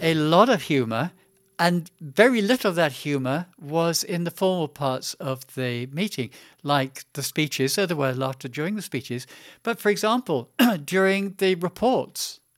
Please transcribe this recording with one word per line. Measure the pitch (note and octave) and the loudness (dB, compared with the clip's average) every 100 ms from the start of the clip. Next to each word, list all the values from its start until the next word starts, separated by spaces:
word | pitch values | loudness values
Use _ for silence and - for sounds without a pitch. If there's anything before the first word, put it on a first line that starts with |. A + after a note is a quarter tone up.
a | E3 | 0
lot | D#3+ D3+ E3+ A#3+ | 2 4 6 6
of | A3 | 4
humour, | - C#3+ A2+ A2+ F3 _ _ _ _ - | 2 0 2 -2 -4 _ _ _ _ 0
and | F3 F3 D#3+ - | 0 0 -4 -14
very | D3+ D3+ B3 A#3+ | -6 4 4 6
little | G3 B3+ G#3 | 2 2 2
of | E3+ | 2
that | D#3 | 0
humour | B2+ D3 C#3+ B2+ D3 F3 - | 0 -2 -2 0 -2 -6 -14
was | D3 D#3+ E3+ E3 | -4 0 0 0
in | - E3+ | -4 -4
the | E3+ | -4
formal | - F#3+ F3+ D3+ | 0 0 0 -4
parts | - C#3 C3 - | -4 -4 -4 -8
of | - C#3 C3 - | -10 -8 -8 -8
the | C3+ B2+ A#2+ C3 | -6 -4 -4 -6
meeting, | D3 G#3+ - A2+ - - _ | -4 -4 -4 -8 -10 -20 _
like | C#3+ C#3+ C3+ - - | 0 0 0 -8 -14
the | C#3+ | -10
speeches. | B2+ - D3+ - C3+ | -6 -2 -2 0 -2
So | G#3 F#3 | 0 -2
there | D#3 | 0
were | C3+ | 0
laughter | B2+ C3 C3 C3+ | 0 -4 -6 -10
during | B2+ E3 | -6 -6
the | G#3+ | -6
speeches. | - B2+ - B2 - - - - | -6 -8 -6 -8 -10 -20 -20 -10
But | - A#3 | -6 -2
for | G#3+ | 0
example, | F#3+ G#3+ B3 G#3+ C#3 A#2+ - | 2 2 0 0 -2 -2 2
<clears throat> | A#3+ F3+ | 4 4
during | C#3+ F#3+ F#3+ G3 G3 F#3+ | 0 2 4 2 -2 0
the | F#3+ F3+ | 0 2
reports, | F3 - A#3 A3+ - - - - _ | -2 0 2 2 -2 -8 -10 -10 _